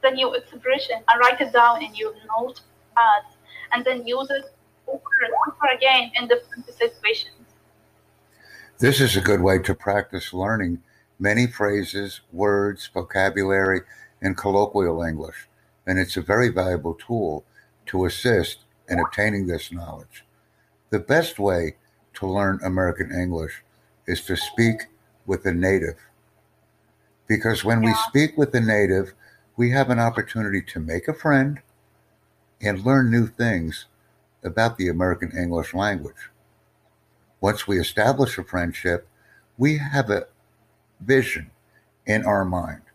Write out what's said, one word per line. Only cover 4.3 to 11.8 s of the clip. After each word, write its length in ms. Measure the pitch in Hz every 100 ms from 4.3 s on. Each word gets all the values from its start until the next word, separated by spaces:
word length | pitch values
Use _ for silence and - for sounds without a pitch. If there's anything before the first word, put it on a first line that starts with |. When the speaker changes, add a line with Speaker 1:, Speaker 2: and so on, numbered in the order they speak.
| 277 269 _ _ _ -
Speaker 1:
over 300 | 539 - - -
and 80 | - -
over 200 | - 294 254
again 360 | 262 262 240 233
in 120 | 240
different 380 | 240 - - - -
situations. 640 | 233 - 214 220 - _ - _ _ _ _ _ _ _ _ _ - - - _
Speaker 2:
This 240 | 117 135
is 160 | 131 95
a 100 | 90
good 120 | 101
way 160 | 90 95 92
to 60 |
practice 600 | - - 101 98 92 -
learning 500 | 90 98 110 92 87 _ _ _ _
many 300 | 98 107 123
phrases, 760 | 120 104 101